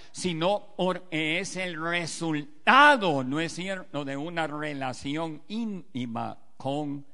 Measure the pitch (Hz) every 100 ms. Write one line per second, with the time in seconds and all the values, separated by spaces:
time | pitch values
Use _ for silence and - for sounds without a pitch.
0 | - - 185 160 175 202 - - 185 175
1 | 180 156 156 170 196 185 185 160 165 170
2 | 170 - 165 151 147 - - 254 294 277
3 | 190 139 127 147 165 165 185 190 180 143
4 | 139 139 156 170 156 147 151 143 131 123
5 | 139 147 165 151 - 214 220 98 - 123
6 | 123 117 113 104 - - 135 143 147 143
7 | -